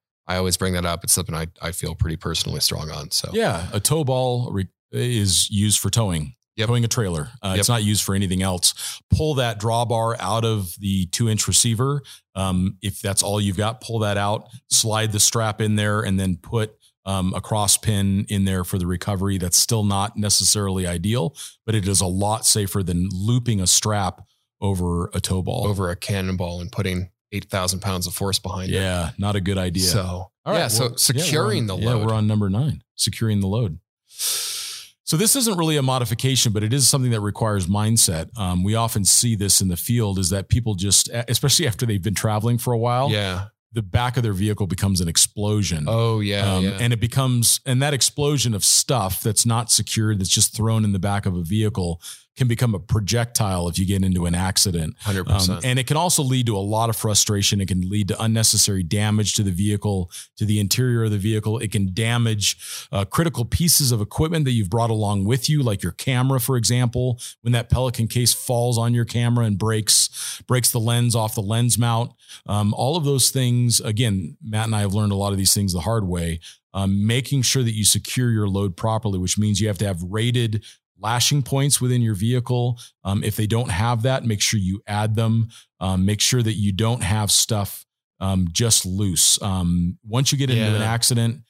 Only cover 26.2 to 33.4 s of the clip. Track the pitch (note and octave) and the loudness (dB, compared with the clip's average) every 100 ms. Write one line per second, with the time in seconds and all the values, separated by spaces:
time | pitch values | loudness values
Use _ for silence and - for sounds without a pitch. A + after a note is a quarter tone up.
26.2 | F#2+ F2+ F2 F2 E2+ - G2 F2+ F#2 _ | -2 -2 -4 -6 -8 -4 -2 -2 -6 _
27.2 | _ G2+ - G2 F#2 F#2 G2 F#2 F2+ - | _ -10 -4 -2 -2 -2 -2 -4 -4 -4
28.2 | G2 F#2 F2+ F#2 F#2 F2+ F#2+ F2+ D#2+ - | -2 -2 -4 -6 -2 -2 0 -2 -4 -2
29.2 | G2+ G2+ F#2 F#2+ F2+ F2 F#2+ G#2 F#2 F2+ | -2 0 0 0 -2 0 0 0 -2 -6
30.2 | F#2 _ D3+ G3+ C3 G#2+ B2 A#2+ - B2 | -10 _ -4 0 0 0 0 0 0 2
31.2 | E3+ D3+ F3 G#2 G#2+ F#2 A2 A#2+ A2 A2 | 0 2 2 0 -2 -2 0 2 2 2
32.2 | G#2 G#2+ G2+ G2+ D3+ - - - - - | 2 2 2 2 0 -2 -8 -4 -4 -2
33.2 | A2 G#2 | 0 2